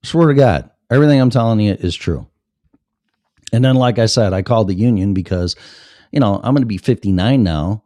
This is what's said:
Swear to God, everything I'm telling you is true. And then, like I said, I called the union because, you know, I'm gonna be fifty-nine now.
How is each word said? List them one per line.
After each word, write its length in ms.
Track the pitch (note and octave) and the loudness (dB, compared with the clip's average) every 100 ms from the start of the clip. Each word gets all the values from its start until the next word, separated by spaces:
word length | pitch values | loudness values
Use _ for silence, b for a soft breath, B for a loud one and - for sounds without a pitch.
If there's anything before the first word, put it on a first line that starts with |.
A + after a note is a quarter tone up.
Swear 240 | - D#3+ E3 | -4 0 2
to 40 | |
God, 360 | C#3 C3 D2+ - _ _ | 4 2 2 -6 _ _
everything 300 | B2 D3 C#3+ | 2 4 4
I'm 100 | B2+ | 2
telling 300 | A#2+ A2+ A2 | 2 0 0
you 140 | G#2 | 0
is 200 | F#2+ F2+ | -2 -4
true. 340 | - - D2 - _ _ _ _ _ _ _ _ _ _ _ - | -6 -6 -6 -10 _ _ _ _ _ _ _ _ _ _ _ -4
And 120 | A#2 | 0
then, 120 | C3 C3 | 2 2
like 240 | B2 A#2 | 2 0
I 60 | A2+ | 0
said, 260 | - G#2 | 2 0
I 100 | F#2+ | -2
called 280 | F#2 A#2 G2 | 0 0 0
the 40 | |
union 400 | F#2 A#2 G#2+ G2 | 0 0 0 0
because, 420 | F#2+ E2+ F2+ F2 - B B B B B | -2 -4 -4 -4 -8 B B B B B
you 60 | - | -2
know, 180 | A2+ G2 | 0 0
I'm 100 | - | -2
gonna 120 | C#3 A#2+ | -2 -2
be 120 | F#2+ | -4
fifty-nine 640 | - A#2 G2+ F#2 G#2 C3+ | -4 -2 0 0 0 0
now. 400 | G2 D#2 D#2+ G#2+ | 0 -2 -4 -6